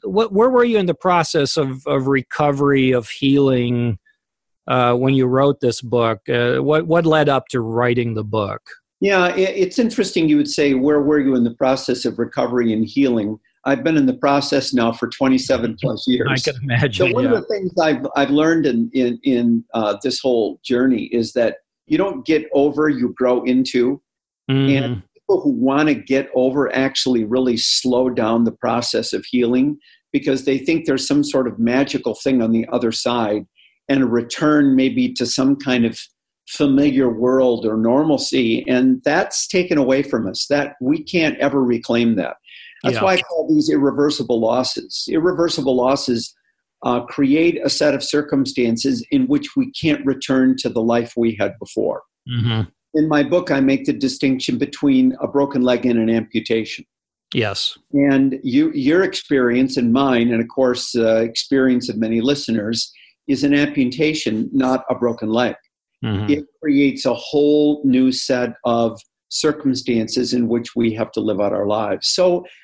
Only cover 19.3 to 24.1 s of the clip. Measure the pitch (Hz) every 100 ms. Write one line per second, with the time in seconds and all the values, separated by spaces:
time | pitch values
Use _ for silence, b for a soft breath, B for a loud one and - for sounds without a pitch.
19.3 | 123 120 113 - 113 107 104 127 127 131
20.3 | 117 104 - - 120 131 117 - 117 113
21.3 | 127 113 - _ _ - 156 196 185 -
22.3 | 156 156 143 147 147 156 131 123 - 127
23.3 | 123 127 127 127 127 120 143 _